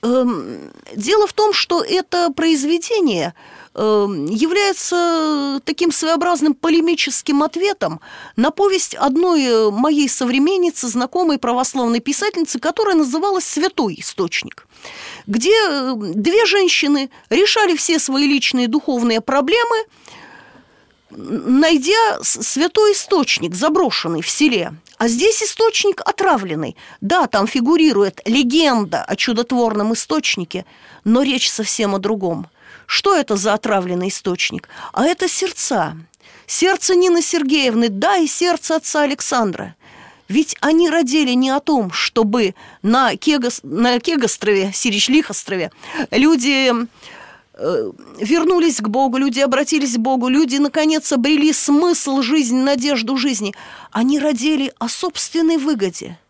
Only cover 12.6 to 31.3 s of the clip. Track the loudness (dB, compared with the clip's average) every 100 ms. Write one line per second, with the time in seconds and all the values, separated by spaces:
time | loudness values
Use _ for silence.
12.6 | -4 -2 0 2 0 0 -2 -2 -2 -2
13.6 | -2 -2 -4 -4 -10 -4 -4 -4 -10 -16
14.6 | _ _ -20 -18 -18 -18 -6 -2 2 4
15.6 | 4 0 -2 -4 -4 -2 2 4 4 4
16.6 | 2 2 2 0 0 -10 _ 2 2 2
17.6 | 2 0 0 0 0 0 2 2 0 0
18.6 | 0 0 0 0 2 0 0 0 2 2
19.6 | 2 -2 -4 _ -20 -20 -20 -20 -20 -20
20.6 | _ _ _ _ _ -16 -8 -6 0 2
21.6 | 4 2 2 2 2 0 -4 -4 -4 -2
22.6 | 0 2 2 2 0 -2 0 -2 -4 -2
23.6 | 0 2 0 -2 -4 -6 -4 0 2 0
24.6 | -4 -10 -20 _ -2 2 2 2 -2 0
25.6 | 0 2 -2 -2 -4 -2 2 2 0 -6
26.6 | -6 -10 -20 -10 -2 0 2 0 0 0
27.6 | 2 4 4 4 0 0 0 2 2 4
28.6 | 4 2 0 -4 -4 -4 -2 -2 0 0
29.6 | 0 0 0 -2 -2 -2 -2 -4 -6 -8
30.6 | -12 -20 -20 -8 2 2 2